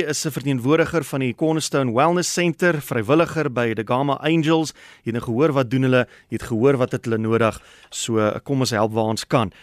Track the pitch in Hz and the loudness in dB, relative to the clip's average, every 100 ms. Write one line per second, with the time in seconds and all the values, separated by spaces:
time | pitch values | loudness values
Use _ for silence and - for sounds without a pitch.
0 | 156 151 156 143 143 131 120 160 156 165 | -2 -4 -6 -4 -2 -2 2 2 2 -2
1 | 139 143 127 110 160 160 - 143 127 113 | -4 -4 -4 -2 0 0 -2 -2 0 2
2 | 156 175 165 - 175 156 180 156 - 123 | 2 2 0 0 0 2 0 0 -2 -4
3 | 104 160 160 156 143 123 120 110 107 127 | 2 2 2 -2 -4 -2 -2 -2 -2 0
4 | 143 135 151 165 151 160 151 - - - | 0 -2 0 0 2 2 0 -8 -20 -10
5 | 117 117 120 113 156 139 120 131 131 127 | -6 -4 -2 0 2 2 2 2 2 2
6 | 120 - _ 113 - 113 131 135 123 127 | 0 -6 _ -8 -4 2 4 4 0 -2
7 | 120 113 110 113 110 - - - - - | -2 -2 0 2 0 -2 -10 -20 -16 -10
8 | - 110 107 - - 139 127 110 110 110 | -4 0 0 -2 -4 -2 0 0 0 0
9 | 110 107 - 143 104 - | -2 -2 -2 0 0 -6